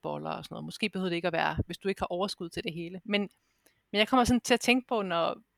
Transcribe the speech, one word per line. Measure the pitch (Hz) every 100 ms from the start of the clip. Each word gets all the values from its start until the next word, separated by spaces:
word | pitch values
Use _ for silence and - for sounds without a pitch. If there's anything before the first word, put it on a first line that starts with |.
boller | 156 147 156
og | 151
sådan | -
noget. | 165
Måske | 156 - 208
behøver | 190 185
det | 170
ikke | 175
at |
være, | 165 160 165 -
hvis | 170
du | 196
ikke | 190
har | 185
overskud | 180 196 - 170
til | -
det | 170
hele." | 160 170 185
Men, | - 202 196 - _ _ _ _ _
men | 202
jeg | 214
kommer | 262
sådan | 240 240
til | -
at | 240
tænke | - 254 -
på, | 233
når, | 190 170 165 - -